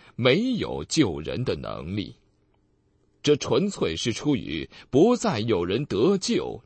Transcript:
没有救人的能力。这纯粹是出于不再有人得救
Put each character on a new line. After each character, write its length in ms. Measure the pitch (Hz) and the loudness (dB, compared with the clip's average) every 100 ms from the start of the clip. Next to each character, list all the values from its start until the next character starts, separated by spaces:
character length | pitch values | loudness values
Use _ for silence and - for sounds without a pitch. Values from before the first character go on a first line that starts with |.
| - - | -14 0
没 380 | 123 165 254 | 2 4 2
有 300 | 214 69 67 - | -2 -4 -6 -2
救 320 | 160 110 73 | 2 2 0
人 240 | 76 85 | -6 -4
的 100 | 123 | -4
能 420 | 80 53 52 76 101 | -4 -6 -10 -8 -6
力。 200 | 92 - _ _ _ _ _ _ _ _ _ _ | -8 -12 _ _ _ _ _ _ _ _ _ _
这 140 | - 147 | 2 2
纯 340 | - 120 202 | 2 0 0
粹 240 | - 82 | -2 -4
是 180 | 80 190 | -2 -4
出 220 | 156 147 | -2 -2
于 340 | 127 - 80 - - - | -2 -2 -8 -8 -14 0
不 240 | 131 220 | 4 4
再 240 | 247 226 117 | 4 0 0
有 260 | 117 92 | 0 0
人 200 | 87 98 | 0 -2
得 340 | 147 95 156 196 | -2 0 2 2
救 420 | - 214 62 - | 0 -2 -2 -10